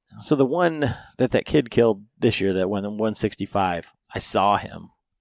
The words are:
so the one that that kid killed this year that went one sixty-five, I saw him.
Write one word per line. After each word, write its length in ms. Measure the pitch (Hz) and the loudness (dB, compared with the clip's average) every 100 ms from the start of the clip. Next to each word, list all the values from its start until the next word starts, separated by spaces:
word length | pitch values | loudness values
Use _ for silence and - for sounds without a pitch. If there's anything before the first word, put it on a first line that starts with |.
| _ 107 | _ -12
so 160 | - 147 | -2 2
the 100 | 131 | 2
one 480 | 165 175 156 135 - - - | 2 0 0 -4 -4 -14 -2
that 140 | 127 | 0
that 120 | 104 | 0
kid 260 | - 151 120 | 2 0 2
killed 320 | - 117 101 104 _ | 2 4 2 -8 _
this 240 | 120 - | 0 2
year 120 | 98 | 0
that 180 | 92 92 | 0 0
went 180 | 101 101 | -2 -4
one 280 | 104 110 104 | -2 -4 -2
sixty-five, 760 | 107 - 101 101 92 87 - _ _ | -4 -4 -4 -2 0 -2 -8 _ _
I 60 | - | -4
saw 380 | 95 104 101 98 | 0 2 2 2
him. 320 | - 85 87 _ _ _ | -2 -14 -18 _ _ _